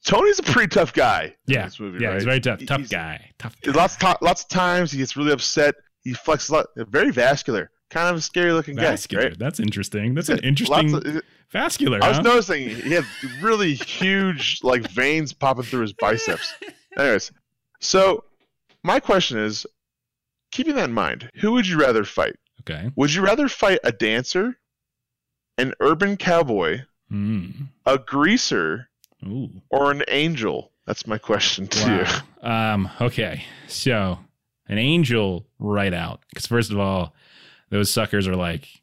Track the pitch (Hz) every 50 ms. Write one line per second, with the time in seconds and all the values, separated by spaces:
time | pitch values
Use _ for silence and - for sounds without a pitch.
0 | _ - 196 214 370 415 403 392 - - 226 247 226 190 - 202 175 - - 156
1 | 135 117 104 82 78 78 - _ _ - 135 123 98 90 - - 107 101 92 90
2 | 117 110 92 95 98 117 131 135 113 127 110 92 131 120 139 139 139 113 104 90
3 | 82 80 78 - - - _ _ - 127 - _ - 143 139 156 175 190 - -
4 | - 190 175 - - 170 175 - - _ - 185 180 180 175 180 180 151 139 135
5 | 135 120 - 135 147 151 147 131 - - - 160 147 147 139 - _ _ _ _
6 | _ 127 123 - - - 156 147 - - 147 156 120 - _ - 117 107 101 143
7 | 202 294 208 123 120 127 143 139 - - 123 101 78 - _ _ _ _ - 160
8 | 170 175 175 165 151 - _ 185 175 175 165 165 151 - 143 120 143 160 117 104
9 | - - - 98 120 131 87 - 113 139 - - 113 104 101 104 95 - - 104
10 | 104 117 127 151 175 - - 208 - 131 139 139 240 - 143 165 160 151 147 156
11 | - - 151 160 - _ _ _ _ _ - 196 269 339 - - 294 - 123 101
12 | - - - 147 - 233 240 240 226 - 180 147 131 120 107 120 - 127 160 175
13 | 143 - - - - 135 123 131 160 220 226 214 202 170 143 127 - - - -
14 | 190 190 196 196 196 190 175 139 120 - - - - 127 127 123 113 - - 107
15 | 127 139 151 160 156 131 - _ - 135 135 113 127 113 - 127 113 107 101 -
16 | - 104 110 113 - - 85 - - - - - - 415 - _ _ _ 370 -
17 | 139 139 113 95 - - - _ _ _ _ _ _ _ _ _ - - - 190
18 | 190 190 175 - - _ _ _ _ _ _ _ _ _ _ _ _ 165 196 262
19 | - - 214 190 175 - 127 110 107 107 107 - - - _ _ _ _ _ _
20 | _ _ _ _ _ _ _ _ _ _ - - 262 330 285 269 190 131 117 110
21 | 92 76 58 64 - - _ - - 214 233 247 220 185 175 156 147 131 117 110
22 | 101 - - - 80 53 - - _ _ _ _ - - 80 76 87 117 139 -
23 | 135 147 147 180 196 196 208 294 294 262 - - - 202 190 - - 123 113 -
24 | 117 107 110 117 123 - - 180 196 240 247 _ _ _ _ _ _ _ _ _
25 | _ _ _ _ _ _ _ _ _ _ _ - 127 131 - _ - 139 160 156
26 | 202 202 202 196 - 185 175 170 170 135 113 101 87 78 80 123 131 _ _ _
27 | _ _ 104 101 101 104 110 101 87 90 - - 139 135 _ _ _ 123 135 139
28 | - - - 143 147 170 214 247 - - 139 107 85 80 80 113 123 _ _ _
29 | _ _ _ _ - 95 101 131 127 - - 95 _ _ - 135 139 143 143 143
30 | - - 107 139 151 165 165 135 110 98 73 65 - _ _ _ _ - 107 -
31 | - - 107 107 - - 110 101 - - - - 95 101 - - 107 123 107 90
32 | 90 - - - - - _ _ - 117 113 113 113 110 107 101 95 92 - -
33 | 120 120 - - 113 90 - 71 - - - - - - - - - 135 120 110
34 | 98 95 90 - - _ _ _ _ _ _ _ _ _ 101 104 117 135 160 175
35 | 165 120 120 113 104 98 92 85 - _ _ _ 107 104 104 101 101 98 90 85
36 | 85 82 - - _ _ - - - - 117 120 113 95 107 101 101 98 98 92
37 | 87 78 _ _ _ _ _ - - - - _ _ _ - 101 104 95 - 117
38 | 110 - - 101 98 95 92 92 90 87 82 78 - - - -